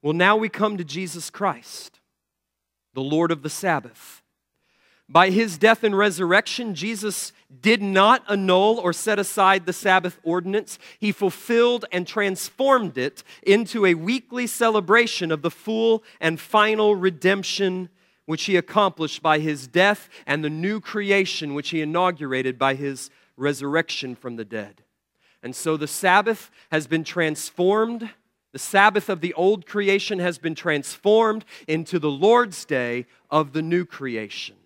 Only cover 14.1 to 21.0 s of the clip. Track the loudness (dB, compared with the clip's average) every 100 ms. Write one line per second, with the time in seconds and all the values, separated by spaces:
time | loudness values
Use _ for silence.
14.1 | -4 _ -6 -6 0 0 0 2 2 2
15.1 | -2 -4 -2 -4 -6 -6 0 2 0 _
16.1 | _ -4 -4 0 2 4 4 2 2 0
17.1 | 2 0 0 -2 -2 -2 -4 -10 _ _
18.1 | _ -8 -6 0 0 2 2 2 0 -8
19.1 | -2 0 2 0 -6 -2 2 2 2 -8
20.1 | -18 -4 -4 -4 -4 -4 -6 -8 -8